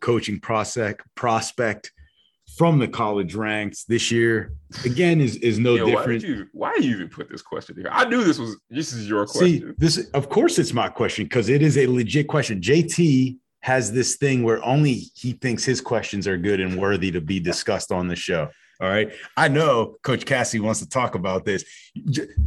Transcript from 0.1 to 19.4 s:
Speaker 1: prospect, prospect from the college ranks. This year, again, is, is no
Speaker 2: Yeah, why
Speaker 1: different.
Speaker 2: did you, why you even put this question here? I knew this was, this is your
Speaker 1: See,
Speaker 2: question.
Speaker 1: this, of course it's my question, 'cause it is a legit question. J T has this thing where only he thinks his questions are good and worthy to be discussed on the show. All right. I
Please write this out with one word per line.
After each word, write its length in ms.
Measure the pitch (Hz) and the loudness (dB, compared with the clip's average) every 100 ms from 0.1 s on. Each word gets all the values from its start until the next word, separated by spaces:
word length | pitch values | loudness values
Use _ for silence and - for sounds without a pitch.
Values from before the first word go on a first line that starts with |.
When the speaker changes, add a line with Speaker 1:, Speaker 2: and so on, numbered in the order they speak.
| 113 110 101 | 0 -2 -6
Speaker 1:
prospect, 640 | - 110 104 123 107 107 - | -2 -2 -2 -2 -4 -4 -14
prospect 760 | - 120 113 113 - 113 104 - - - _ _ _ - - | -4 0 0 -2 -2 -2 -4 -12 -20 -20 _ _ _ -14 0
from 220 | 170 151 | 4 4
the 80 | 113 | 2
college 480 | - 110 104 92 | -2 -2 -2 -4
ranks. 500 | 98 107 107 104 - | -4 -4 -4 -6 -10
This 260 | - 113 - | -2 -2 0
year, 440 | 117 117 110 101 - - - | 2 2 0 -4 -12 -16 -8
again, 360 | 131 123 175 160 | -4 2 4 4
is, 160 | 127 - | 2 0
is 220 | 120 104 | 0 2
no 160 | 123 | 4
Speaker 2:
Yeah, 80 | 117 | 4
why 80 | 110 | 4
Speaker 1:
different. 300 | - 127 113 | 2 0 -2
Speaker 2:
did 80 | 110 | -4
you, 160 | 113 95 | -6 -8
why 240 | - 147 440 | -8 -2 0
you 140 | 135 | 0
even 140 | 101 82 | -2 -6
put 200 | - - | -12 -14
this 140 | - | -16
question 320 | - - - | -12 -12 -12
here? 140 | - - | -12 -4
I 180 | - 254 | 0 2
knew 140 | 247 | 2
this 160 | 196 143 | 2 2
was, 180 | 117 98 _ | -4 -10 _
this 220 | 123 151 | -8 -8
is 160 | 120 104 | -8 -2
your 180 | 107 104 | -2 -2
Speaker 1:
See, 320 | - 180 160 | 2 4 4
Speaker 2:
question. 160 | - - | -2 0
Speaker 1:
this, 320 | 160 143 - | 0 0 -2
of 140 | 139 - | -4 0
course 300 | 208 339 196 | 2 4 2
it's 140 | 117 | 0
my 160 | 117 95 | 0 -2
question, 400 | - 107 - 95 | -2 -2 -2 -2
'cause 200 | 123 107 | 0 2
it 120 | 143 | 4
is 160 | 156 131 | 4 4
a 120 | 127 | 4
legit 400 | 123 110 135 147 | 2 2 0 2
question. 340 | 151 120 101 | 0 -2 -2
J 200 | 87 156 | 2 4
T 560 | 165 - 170 131 131 - _ _ | 4 2 4 4 2 -2 _ _
has 320 | - 131 104 | -2 0 0
this 240 | 123 117 - | 0 -2 0
thing 280 | 139 127 | 0 2
where 200 | 113 110 | 2 0
only 300 | 117 143 147 110 - | 2 2 2 0 -6
he 180 | - 127 | -8 -8
thinks 320 | 117 127 110 | -4 -4 -2
his 160 | - 127 | 0 -2
questions 460 | - 113 - 101 95 | 0 -2 -2 -4 -2
are 100 | 92 | -2
good 220 | 98 98 | 0 0
and 200 | 92 92 | 0 0
worthy 300 | 98 101 92 | 0 0 0
to 100 | 87 | -2
be 200 | 78 95 | -2 -2
discussed 520 | 85 - - 95 - | -2 -4 -2 -4 -2
on 160 | 92 90 | -4 -2
the 80 | 85 | -4
show. 320 | - 85 76 - _ - | -2 -2 -4 -10 _ -6
All 80 | 95 | -2
right. 220 | 104 104 - - | 0 -2 -6 -8
I 120 | - | 0